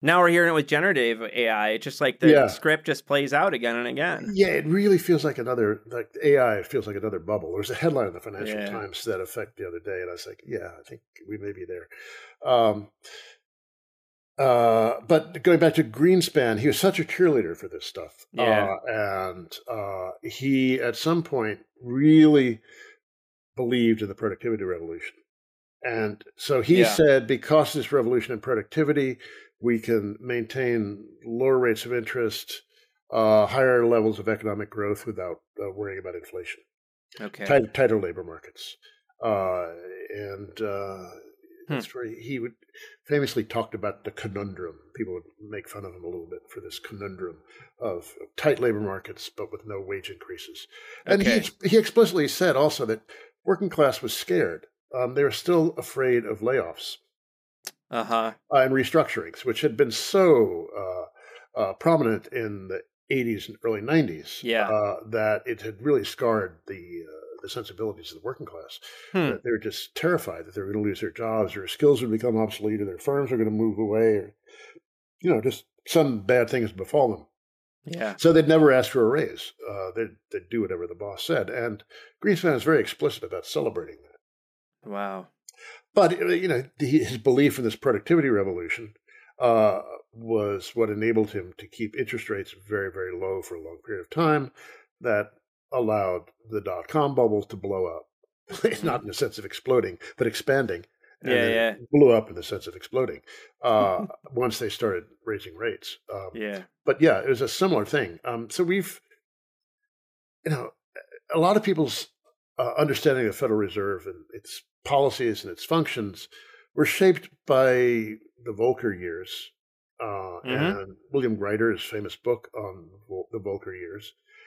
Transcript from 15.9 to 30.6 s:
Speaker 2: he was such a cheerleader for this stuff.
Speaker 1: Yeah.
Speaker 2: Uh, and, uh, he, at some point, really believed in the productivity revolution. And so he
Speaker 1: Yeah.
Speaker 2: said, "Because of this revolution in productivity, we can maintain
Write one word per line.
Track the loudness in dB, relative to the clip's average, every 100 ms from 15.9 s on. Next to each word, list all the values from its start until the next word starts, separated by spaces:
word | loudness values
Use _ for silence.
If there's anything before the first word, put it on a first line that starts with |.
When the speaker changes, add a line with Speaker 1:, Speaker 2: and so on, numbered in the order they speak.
| 2 4 6 4 2 2 2
Speaker 2:
he | 2
was | 2
such | 2 2
a |
cheerleader | -4 2 2 4 0 -6
for | -12
this | -14
stuff. | -12 -14 -16 _ -18
Speaker 1:
Yeah. | -2 2 4 2 -4 -4
Speaker 2:
Uh, | -4 -2 -2 -6
and, | -8 -14 -18 -10
uh, | -8 -8 -8 -10 -10
he, | -12 -6 0 2 4 2
at | 0
some | -2 0 0
point, | 0 -2 -2 -6 _ _
really | -8 2 8 10 10 8 4 -2 _ -20 -20 -20 _ _ _ _ _ -6
believed | -2 2 4 4
in | 0
the |
productivity | -4 -6 -4 -4 -4
revolution. | -4 -6 -8 -12 -14 _ _ _ _ _ _ _
And | -6 -2 -2 -4 -16 _
so | 0 0
he | 4 6
Speaker 1:
Yeah. | 6
Speaker 2:
said, | 6 6 6 4
"Because | -2 4 4 4
of | 0
this | 0
revolution | 2 4 2 0
in | -8
productivity, | -2 -2 -2 -2 2 2 0 -4 -14 -20 -20 _
we | 0 0
can | 2 0 0 -8
maintain | -6 -6 -4 -4